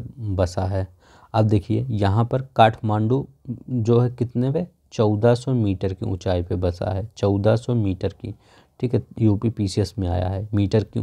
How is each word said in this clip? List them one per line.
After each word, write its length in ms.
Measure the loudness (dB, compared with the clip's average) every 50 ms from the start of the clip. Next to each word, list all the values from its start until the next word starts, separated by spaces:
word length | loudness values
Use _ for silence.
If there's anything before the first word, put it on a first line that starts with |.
| -6 -10 -12 -10
बसा 460 | -6 -4 0 0 0 0 0 -4 -4
है? 220 | -2 -2 -4 -4 -6 -10 _ _ _ -20 -20 -20 _ 0
अब 140 | 2 2 4
देखिए, 380 | 2 2 0 0 -2 -4 -2 -4
यहाँ 340 | -2 0 0 2 2 2 0
पर 160 | 0 -2 -4 -6 -4 _
काठमांडू 720 | 6 6 6 4 2 -2 -2 0 0 2 0 0 -2 -2 -6 -12 _ _ -14 -14 -12 -10 -6
जो 300 | -4 -2 2 4 4 4
है 100 | 4 2
कितने 400 | 0 -4 -6 -4 -2 -2 -2 0
पे, 160 | -2 -2 -4 -4 -10 _ _ _
चौदह 420 | -2 0 2 2 2 4 4 4 4
सौ 180 | 2 0 -2 0
मीटर 400 | 0 0 0 0 -2 -2 -4 -4
की 120 | -4 -6
ऊंचाई 360 | -6 -6 -4 -2 -2 -2 -2
पे 140 | -2 -2 -4 -2
बसा 340 | -2 -2 -2 -2 -4 -4
है, 180 | -4 -4 -6 -8 -6 -2
चौदह 380 | 0 0 2 2 2 2 2
सौ 180 | 2 0 -2 -2
मीटर 340 | 0 0 0 -2 -2 -4 -6
की, 220 | -6 -8 -12 -14 -14 -14 _ _ _ -20 _ _ _ -6
ठीक 140 | -4 -2 -2
है, 80 | -2 -4 -6 -4 0
यूपी 300 | 2 2 2 2 0 -2
पीसीएस 440 | -2 -2 -4 -2 0 -2 -2 -2 -2 -4
में 80 | -2 -2
आया 200 | -2 -2 -2 -2
है, 200 | -4 -6 -6 -2 0
मीटर 300 | 0 0 2 2 0 0
की 160 | 0 -4 -4